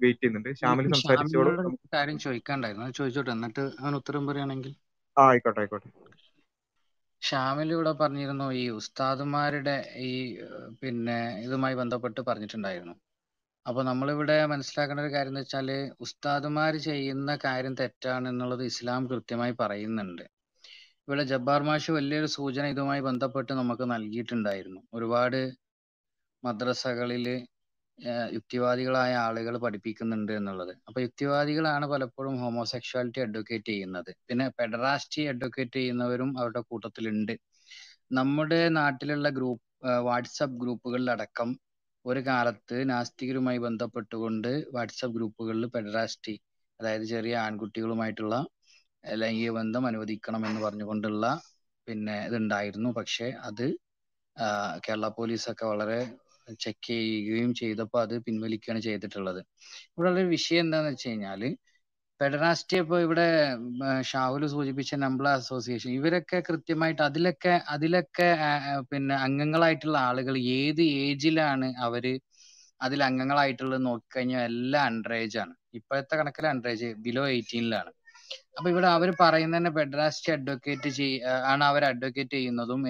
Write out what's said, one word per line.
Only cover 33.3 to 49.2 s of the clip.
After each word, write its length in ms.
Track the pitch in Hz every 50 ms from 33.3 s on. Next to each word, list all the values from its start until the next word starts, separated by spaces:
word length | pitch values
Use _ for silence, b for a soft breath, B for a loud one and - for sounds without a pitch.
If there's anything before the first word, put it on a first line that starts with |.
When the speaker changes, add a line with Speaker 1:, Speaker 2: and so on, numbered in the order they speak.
| 107 110 104 - 117 107 104 -
Speaker 2:
ചെയ്യുന്നത്. 460 | 107 101 95 92 92 90 87 - 90 _ _ -
പിന്നെ 200 | 123 120 135 131
പെഡറാസ്റ്റി 720 | - - 120 113 110 117 123 135 143 139 - - - 151
അഡ്വക്കേറ്റ് 540 | 151 147 131 120 135 127 - 135 131 123 -
ചെയ്യുന്നവരും 600 | 135 127 123 123 123 123 123 123 123 131 139 135 127
അവരുടെ 220 | 120 117 113 123
കൂട്ടത്തിലുണ്ട്. 760 | 117 - 117 107 101 113 - - 113 110 107 107 107 104 113 - _ _ b b b b b b b b b b b -
നമ്മുടെ 560 | 131 131 131 139 143 151 156 156 165 165 170 165
നാട്ടിലുള്ള 600 | 160 156 147 143 135 131 143 143 147 147 143 147
ഗ്രൂപ്പ്, 580 | 139 135 127 127 123 120 _ _ _ _ 139 127
ഏഹ്, 120 | 123 123
WhatsApp 640 | 120 123 120 123 123 123 - - 151 139 127 120
ഗ്രൂപ്പുകളിലടക്കം 1000 | 123 123 123 110 - 127 120 123 127 123 117 107 107 - - - 117 120 127 - _ _ _ _ _ _ _ _ -
ഒരു 200 | 123 127 139 123
കാലത്ത് 640 | 135 131 123 120 120 107 - _ - 123 123 135 135
നാസ്തികരുമായി 680 | 123 123 120 - - - 131 123 131 131 127 127 123 123
ബന്ധപ്പെട്ടുകൊണ്ട് 1000 | 117 120 117 110 120 113 - 123 107 - 117 113 113 110 113 110 107 120 131 151
WhatsApp 580 | 160 - 135 123 117 107 - - - 123 113
ഗ്രൂപ്പുകളിൽ 500 | 117 117 107 104 - 113 110 113 110 117
പെഡറാസ്റ്റി, 760 | 120 120 120 104 104 104 113 113 104 - - - 110 107 - _ _ _ _ _ _ _ -
അതായത് 220 | 113 110 110 110
ചെറിയ 340 | 110 110 117 113 110 117 120
ആൺകുട്ടികളുമായിട്ടുള്ള 1120 | 117 110 107 107 101 110 104 - 113 113 113 113 113 113 110 104 - 110 107 110 127 - - _ _ _ _ _ _ _ _ _ _ - - 107
ലൈംഗിക 360 | 110